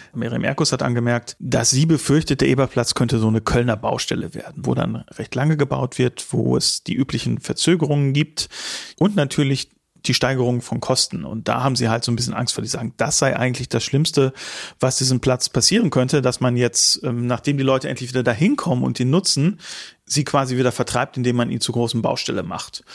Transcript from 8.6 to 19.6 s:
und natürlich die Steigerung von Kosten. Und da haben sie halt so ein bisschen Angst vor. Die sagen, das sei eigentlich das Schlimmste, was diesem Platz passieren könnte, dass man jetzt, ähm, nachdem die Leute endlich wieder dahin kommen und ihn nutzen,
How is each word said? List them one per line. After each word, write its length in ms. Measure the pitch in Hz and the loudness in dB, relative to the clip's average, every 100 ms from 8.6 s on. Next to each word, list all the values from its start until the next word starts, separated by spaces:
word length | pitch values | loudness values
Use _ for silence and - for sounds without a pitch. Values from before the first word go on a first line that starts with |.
| - - - - | -10 -10 -12 0
und 180 | 190 202 | 2 2
natürlich 540 | 135 - 135 135 - _ _ _ - | 0 2 2 0 -4 _ _ _ -2
die 80 | |
Steigerung 480 | 127 127 135 123 123 | 2 2 2 2 0
von 180 | - 120 | -2 -6
Kosten. 460 | - 127 - - 69 | 0 0 0 -4 -8
Und 220 | 110 - | -6 -2
da 160 | 120 | 0
haben 120 | 135 123 | 0 0
sie 140 | 117 | 0
halt 140 | 113 | 0
so 80 | - | 0
ein 40 | 117 | -2
bisschen 180 | 120 | -2
Angst 200 | 110 123 | -4 -4
vor. 80 | - | -4
Die 80 | 104 | -6
sagen, 240 | 123 117 - | -6 -6 -4
das 220 | 143 - | -2 2
sei 160 | 135 - | 2 2
eigentlich 340 | 127 117 127 | -2 -2 -4
das 140 | 123 | -4
Schlimmste, 500 | - 139 160 - 131 - - - - - | 0 0 2 2 2 0 -12 -12 -14 -2
was 180 | 131 - | 0 0
diesem 220 | 127 127 | 0 2
Platz 300 | 135 127 - | 2 0 0
passieren 400 | 131 - 208 190 | 2 2 4 2
könnte, 320 | 127 127 147 | 2 2 2
dass 180 | 127 - | 2 0
man 160 | 127 123 | 0 2
jetzt, 460 | 120 - - - | 2 2 0 0
ähm, 240 | 127 120 120 | -2 -2 -2
nachdem 300 | 123 - 143 | -2 0 0
die 60 | |
Leute 260 | 135 131 139 | 2 2 0
endlich 200 | 135 123 | -6 -4
wieder 140 | 127 | 0
dahin 320 | 123 110 190 285 | 0 2 2 2
kommen 280 | 175 123 | 0 0
und 160 | 131 120 | 0 0
ihn 100 | 123 | 2
nutzen, 500 | 165 - - 160 208 | 2 2 2 0 0